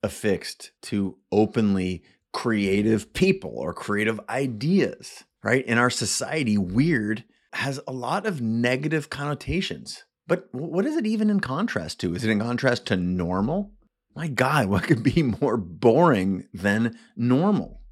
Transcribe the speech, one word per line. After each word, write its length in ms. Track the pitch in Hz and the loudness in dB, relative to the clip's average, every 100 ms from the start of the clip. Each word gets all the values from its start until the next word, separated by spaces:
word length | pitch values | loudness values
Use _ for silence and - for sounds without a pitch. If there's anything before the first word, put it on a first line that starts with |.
affixed 680 | 101 - 107 90 - - - _ | -4 -2 -2 0 -2 -16 -18 _
to 340 | - 104 98 - _ | -6 -2 -2 -6 _
openly 680 | 101 107 117 107 98 92 90 _ _ _ | 2 2 2 2 2 0 -4 _ _ _
creative 800 | - 123 110 98 98 104 110 - | -6 -2 0 2 2 2 2 -2
people 400 | - 185 190 78 58 | 0 2 2 -2 -8
or 160 | 73 | -8
creative 480 | 85 - 104 107 113 - | -8 -4 -2 0 -4 -6
ideas, 960 | 120 139 110 139 190 123 - - - - _ | -4 -4 -4 0 2 0 -4 -16 -20 -20 _
right? 220 | - 127 | 0 0
In 140 | 131 117 | 2 2
our 100 | 123 | 2
society, 720 | - 110 - 107 156 127 104 | 2 -4 -4 -4 -2 0 2
weird 680 | 90 98 156 143 104 110 - _ _ | 2 2 2 2 0 -4 -8 _ _
has 260 | - 131 139 - | -6 -6 -6 -8
a 40 | |
lot 340 | 131 120 175 214 | -8 -4 -4 -4
of 160 | 165 | -4
negative 640 | 113 113 120 131 151 156 147 | -2 0 2 0 0 -2 -4
connotations. 960 | - 147 143 - 165 190 71 - - - _ - | -8 -6 -6 -4 -4 -4 -8 -12 -18 -20 _ -2
But 260 | 165 - | -2 -2
w-, 180 | 127 160 | -10 -4
what 140 | 160 | -2
is 120 | 240 311 | -2 -2
it 100 | 214 | -2
even 240 | 214 214 | 0 2
in 100 | 202 | 0
contrast 580 | - 135 220 - 80 - | 0 -4 -2 -4 -6 -6
to? 140 | 90 | -4
Is 100 | 85 | -2
it 60 | 110 | 0
in 100 | 107 | 0
contrast 440 | 113 123 135 120 - | 0 0 0 0 -2
to 80 | 95 | -2
normal? 760 | 90 90 87 92 107 170 202 - _ _ _ | 0 0 0 0 0 -2 -6 -12 _ _ _
My 140 | - 160 | -8 -6
God, 380 | 123 127 147 104 | 0 2 2 2
what 160 | 98 | 0
could 200 | - 127 | 2 2
be 200 | 113 170 | 4 2
more 340 | 139 104 139 113 | 0 0 0 0
boring 920 | 87 78 123 117 175 113 92 95 - | -4 2 4 6 6 6 2 -2 -6
than 460 | 87 101 101 117 117 - - | -2 0 2 0 -4 -20 -4
normal? 640 | 120 127 185 196 85 - - | 2 4 4 2 -2 -12 -20